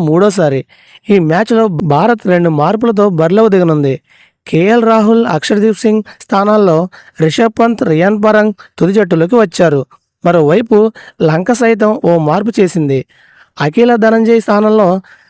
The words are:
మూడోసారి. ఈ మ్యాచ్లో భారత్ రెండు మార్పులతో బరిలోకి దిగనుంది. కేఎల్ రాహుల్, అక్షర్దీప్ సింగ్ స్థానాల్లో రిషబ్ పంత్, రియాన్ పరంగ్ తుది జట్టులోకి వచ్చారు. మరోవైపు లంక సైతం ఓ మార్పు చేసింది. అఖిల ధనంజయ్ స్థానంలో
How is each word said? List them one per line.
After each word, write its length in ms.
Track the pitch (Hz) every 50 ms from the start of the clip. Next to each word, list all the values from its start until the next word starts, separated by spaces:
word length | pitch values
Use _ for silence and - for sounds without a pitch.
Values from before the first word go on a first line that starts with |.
| 165
మూడోసారి. 560 | 151 156 175 202 208 185 202 165 143 135 131 - _ _ _ _ _ - - - - 202
ఈ 40 | 196 165 156
మ్యాచ్లో 340 | 160 185 220 - 233 226 226 214 170 143 185 147 143
భారత్ 280 | 151 185 226 240 220 - 202 180
రెండు 180 | 175 175 170 156 147
మార్పులతో 460 | 147 175 208 214 240 233 214 202 202 208 180 156
బరిలోకి 300 | 160 165 190 214 226 220 196
దిగనుంది. 380 | 185 180 165 156 151 143 135 131 - _ _ _ _ _ _ _ _ -
కేఎల్ 420 | - - 160 175 208 233 240 226 226
రాహుల్, 340 | 226 220 208 214 226 233 233 - 170
అక్షర్దీప్ 460 | 151 - - 220 208 208 220 208 - -
సింగ్ 180 | 214 214 214 208 - - - -
స్థానాల్లో 540 | - 196 196 202 208 214 214 202 185 160 160 180 185 - - - - _ - 156
రిషబ్ 320 | 160 147 - 226 226 - -
పంత్, 260 | 226 233 233 - 254 185
రియాన్ 300 | 156 156 175 202 220 202 208
పరంగ్ 280 | 214 214 214 208 214 202 _ - _ - -
తుది 140 | 165 175 202 220
జట్టులోకి 380 | 202 170 175 160 165 175 247 233 220
వచ్చారు. 400 | 170 - - 175 160 147 135 131 _ _ _ _ _ _ _ -
మరోవైపు 540 | 175 175 170 151 143 165 226 240 - 220 208 214 220 - - - - _ - 170 156
లంక 220 | 156 160 185 - 240 - 247
సైతం 280 | 226 226 202 214 214 220 - - 170
ఓ 40 | 170 165 156 147
మార్పు 220 | 156 196 202 233 - 226
చేసింది. 400 | 190 170 - 170 151 139 139 131 - _ _ _ _ _ _ _ _ _ - - 143
అఖిల 280 | 151 151 233 240 247 240 220
ధనంజయ్ 380 | 220 220 226 226 226 220 233 226 -
స్థానంలో 420 | - 208 208 214 214 214 220 202 175 185 190 - _ - _ _